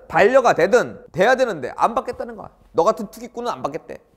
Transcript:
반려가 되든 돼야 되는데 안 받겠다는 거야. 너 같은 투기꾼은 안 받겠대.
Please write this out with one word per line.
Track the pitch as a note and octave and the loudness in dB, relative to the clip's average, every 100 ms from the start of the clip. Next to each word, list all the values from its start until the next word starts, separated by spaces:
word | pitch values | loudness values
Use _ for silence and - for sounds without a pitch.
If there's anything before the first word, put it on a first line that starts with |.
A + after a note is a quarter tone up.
| - | -4
반려가 | D#3+ G3+ C4 A#3 | 2 4 6 4
되든 | D3+ F3+ A#3+ C#3 G2 - | 4 4 2 0 -8 -8
돼야 | D#3 G#3+ C4 | 0 2 2
되는데 | B3 E3+ - - | 0 -4 -8 -2
안 | F3+ B3 | -2 -2
받겠다는 | A#3+ - A#3+ A3 | -8 -10 -12 -14
거야. | - _ _ | -18 _ _
너 | - | 0
같은 | F3+ A3 G3+ | 2 0 -4
투기꾼은 | - D#3 - A#3+ | -14 -16 -10 -8
안 | C3+ | -8
받겠대. | C#3 D3+ - - _ | -8 -10 -14 -20 _